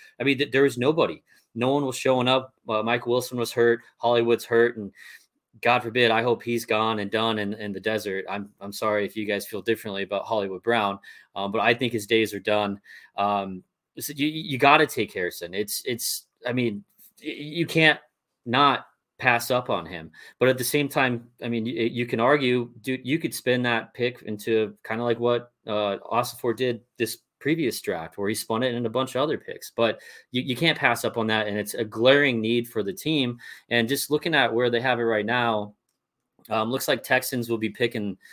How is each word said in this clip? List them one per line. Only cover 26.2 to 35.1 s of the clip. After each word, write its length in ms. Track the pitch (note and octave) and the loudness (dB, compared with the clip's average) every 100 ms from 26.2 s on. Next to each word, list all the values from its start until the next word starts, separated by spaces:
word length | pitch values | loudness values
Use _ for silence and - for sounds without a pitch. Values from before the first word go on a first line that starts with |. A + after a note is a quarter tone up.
| A#2+ - B2 A2 | -2 -4 -4 0
did 240 | B2+ A#2 _ - | -2 -2 _ -4
this 220 | A2+ - _ _ | -4 -4 _ _
previous 400 | C#3 E3 B2+ - | -2 0 -2 -4
draft, 380 | - E2+ E2 - | -6 -6 -6 -6
where 100 | G2+ | -4
he 80 | G#2+ | -4
spun 280 | - A2+ | -2 -2
it 100 | C3 | -2
in 120 | A#2+ A2+ | -2 -4
a 40 | |
bunch 260 | A#2+ C3 B2 | -2 -2 -2
of 60 | |
other 160 | D#3 B2 | -2 -2
picks. 340 | - - - | -8 -14 -10
But 300 | - A2+ G#2 - - _ | 0 0 0 -10 -20 _
you, 100 | B2 | -4
you 140 | B2+ A#2+ | -2 0
can't 220 | C3+ D3 | 0 2
pass 280 | C3+ A#2 A2+ | 2 2 -2
up 100 | A#2 | -2
on 120 | A2 | 0
that, 200 | A2 G#2+ | 0 0
and 100 | G#2 | -2
it's 180 | G#2 - | -4 -6
a 100 | A2 | -6
glaring 560 | A2 B2 C#3+ C#3+ A2+ | 2 6 6 4 0
need 260 | A2 A#2+ A#2+ | 0 0 -2
for 140 | A2+ | -4
the 100 | G2 | -6
team. 440 | - D3+ D#3 B2 A#2+ - - - | -4 -2 -2 -2 -4 -12 -16 -2
And 180 | A#2+ A2+ | 0 2
just 220 | C#3 - | 0 -2
looking 240 | D3 F3 | -2 0
at 200 | D3+ A#2 | 2 2
where 160 | A2+ B2 | 2 2
they 120 | A#2 | 2
have 180 | C3 A#2+ | 0 0
it 40 | |
right 220 | A2+ | 2